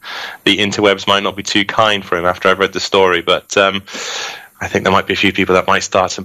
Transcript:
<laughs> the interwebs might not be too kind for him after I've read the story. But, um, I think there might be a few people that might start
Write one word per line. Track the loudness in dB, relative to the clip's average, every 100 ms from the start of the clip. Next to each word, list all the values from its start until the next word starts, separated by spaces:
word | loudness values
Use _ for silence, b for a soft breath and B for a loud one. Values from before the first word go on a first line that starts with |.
| -16
<laughs> | -14 -14 -2
the | 0 2
interwebs | 0 2 2 2 2
might | 0
not | 0 -6
be |
too | -4 -2
kind | 0 2 2 0
for | -2 -2
him | 0
after | 2 2
I've | 2
read | 0
the | -2
story. | 0 2 4 2
But, | 0 -2 0 2
um, | 2 0 -8 B B B B B B -12
I | -4
think | -2
there | 2
might | 0 0
be |
a | -2
few | 0
people | 0 2 2
that | 2
might | 0
start | 0 0 0 -4